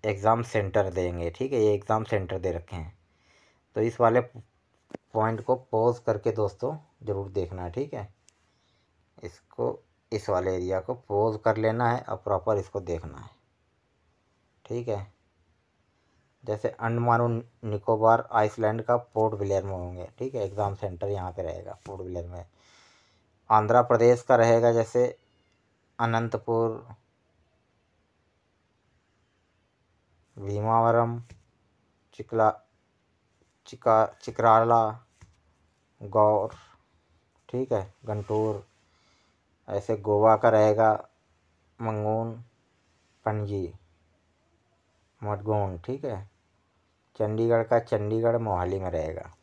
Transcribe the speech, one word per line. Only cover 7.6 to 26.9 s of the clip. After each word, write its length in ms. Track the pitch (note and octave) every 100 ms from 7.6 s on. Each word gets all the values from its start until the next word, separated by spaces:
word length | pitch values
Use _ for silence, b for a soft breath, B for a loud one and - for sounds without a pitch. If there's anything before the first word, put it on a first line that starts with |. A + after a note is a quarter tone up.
है, 80 | F2
ठीक 220 | G2+ C#3+
है। 140 | A2 G2+ _ _ _ _ _ _ _ _ _ _ _
इसको, 640 | - - _ - A#2+ - _ _ _
इस 160 | G#2+ -
वाले 240 | F#2 F#2
एरिया 280 | F#2 F2+ F#2+
को 140 | - B2 _
पॉज 300 | G2+ A2+ G#2+
कर 120 | A2+ A2
लेना 300 | A2 A2+ A#2+
है 120 | A#2+
और 140 | - G#2+
प्रॉपर 400 | G2+ F#2+ A2+ G#2
इसको 220 | F#2 G2+
देखना 360 | F2+ E2 D#2 C#2
है, 120 | - _ _ _ _ _ _ _ _ _ _ _ _ _
ठीक 240 | - A#2+ A#2+
है। 240 | G2+ G2 _ _ _ _ _ _ _ _ _ _ _ _ _
जैसे 260 | - G#2+ A#2
अंडमान 500 | - A#2 A#2 A#2+ A#2
और 100 | A#2+ A#2 A#2 _
निकोबार 640 | A2+ G#2 - A2 A2+ A2+ -
आइसलैंड 500 | A#2 G#2+ - G#2+ A2
का 140 | A2 A#2+
पोर्ट 380 | - A2 A2
ब्लेयर 300 | G#2 G2+ G2
में 80 | G2
होंगे, 380 | F#2 F2+ F2+ E2+ _
ठीक 160 | C3
है। 80 | C3
एग्ज़ाम 320 | G2 G2 G2+ G2+
सेंटर 320 | G2+ F2 G2+
यहाँ 240 | G2+ F2+
पे 100 | F2+
रहेगा 360 | E2+ F2 F#2 F#2 -
पोर्ट 160 | F#2+
ब्लेयर 240 | F#2 F2 F2
में। 200 | F2 F2 b b b b b b b b _ _
आंध्र 320 | G#2+ G#2 A#2+
प्रदेश 380 | A#2+ A#2+ A#2 A#2+
का 140 | - A#2+
रहेगा 360 | A2+ A#2 A#2
जैसे 460 | A#2 A2 B2 B2 - _ _ _ _ _ _ _ -
अनंतपुर, 1000 | A#2 A2+ A2+ A#2+ - A2+ A#2 A2+ A#2